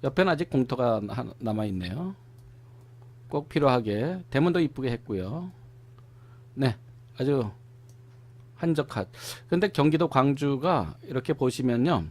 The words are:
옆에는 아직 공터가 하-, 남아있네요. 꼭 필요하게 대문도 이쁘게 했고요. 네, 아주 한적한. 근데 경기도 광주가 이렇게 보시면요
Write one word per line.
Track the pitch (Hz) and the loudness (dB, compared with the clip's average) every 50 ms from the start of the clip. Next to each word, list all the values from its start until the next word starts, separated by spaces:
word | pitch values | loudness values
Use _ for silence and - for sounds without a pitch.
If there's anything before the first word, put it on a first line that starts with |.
| - | -4
옆에는 | 135 135 - 185 196 | -4 2 2 2 2
아직 | 170 139 - - | 2 0 -2 0
공터가 | - 135 127 120 135 123 127 120 113 107 101 101 | 0 0 0 0 0 0 2 2 2 0 -2 -4
하-, | 101 117 123 113 - - | -6 -6 -8 -8 -10 -8
남아있네요. | 120 113 107 107 107 104 98 92 90 90 95 131 175 190 190 - - - - - - - - - - - - - - - - - - - - - - - | -6 -4 -2 -2 -2 -2 -4 -4 -6 -6 -6 -6 -6 -8 -8 -12 -18 -20 -20 -20 -20 -20 -20 -20 -20 -20 -20 -20 -20 -20 -20 -20 -20 -20 -20 -20 -16 -6
꼭 | - 147 147 - | -6 -6 -6 -2
필요하게 | - 160 143 139 123 123 113 107 101 104 117 151 180 185 180 - | 0 2 4 4 4 4 2 0 -2 -2 -2 -2 -4 -6 -10 -4
대문도 | - 139 151 180 170 180 | 0 2 2 4 4 2
이쁘게 | 165 143 - - 131 131 | 0 0 -2 -4 -4 -4
했고요. | 117 117 - - 110 95 92 95 135 160 180 180 - - - - - - - - - - - - - - - - - - - - - | -4 -4 -6 -6 -6 -4 -4 -4 -6 -8 -8 -10 -14 -16 -20 -20 -20 -20 -20 -20 -20 -20 -20 -20 -20 -20 -20 -20 -20 -20 -20 -18 -6
네, | - 139 131 107 - - - - - - - - - | 0 0 0 0 -2 -8 -20 -20 -20 -20 -20 -6 -4
아주 | 131 135 143 135 120 101 98 - - - - - - - - - - - - - - - - - - - - | 0 2 2 2 0 -2 -6 -10 -20 -20 -20 -20 -20 -20 -20 -20 -20 -20 -20 -20 -20 -20 -20 -20 -20 -20 -12
한적한. | - - 170 160 147 143 - - 113 95 - - - - - - - - - | -4 0 0 0 0 0 -2 -2 -6 -6 -6 -8 -16 -14 -14 -14 -14 -6 -2
근데 | - 175 190 208 | 0 2 2 0
경기도 | - - 143 151 151 160 170 160 | 2 4 4 4 4 4 2 2
광주가 | - 135 131 139 139 139 143 143 139 131 139 175 185 139 95 78 - - - | 4 4 4 4 2 2 0 -2 -2 0 0 0 2 2 0 -2 -6 -12 -12
이렇게 | - 156 131 123 - 156 | -6 -6 -6 -2 -2 -2
보시면요 | 135 139 127 123 - 131 127 120 117 123 160 175 110 82 78 | 0 2 0 0 2 0 0 2 2 2 2 2 0 -2 -4